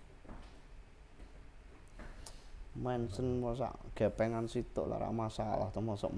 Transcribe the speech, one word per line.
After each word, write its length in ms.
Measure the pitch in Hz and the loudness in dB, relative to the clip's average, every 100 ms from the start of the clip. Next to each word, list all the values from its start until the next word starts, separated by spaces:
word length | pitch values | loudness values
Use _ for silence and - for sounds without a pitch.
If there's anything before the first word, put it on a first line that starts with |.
| - - - - - - - - - - - - - - - - - - - - - - - - - - - 127 | -16 -14 -12 -10 -10 -14 -14 -14 -14 -16 -16 -14 -14 -14 -14 -16 -16 -16 -14 -12 -10 -10 -10 -12 -12 -10 -8 -2
Mensen 560 | 123 123 117 98 127 123 | 0 2 2 2 4 4
mosok 560 | 120 120 120 - - - | 4 2 0 -2 -4 4
gepengan 480 | 104 - 110 117 | 4 6 4 4
situk 480 | 117 120 113 - 85 | 2 0 0 2 2
lah, 80 | 110 | 2
ra 160 | 101 113 | 2 2
masalah, 560 | 110 - 110 98 101 | 2 2 2 4 4
to 80 | 101 | 2
mosok 320 | 110 101 - | 2 2 2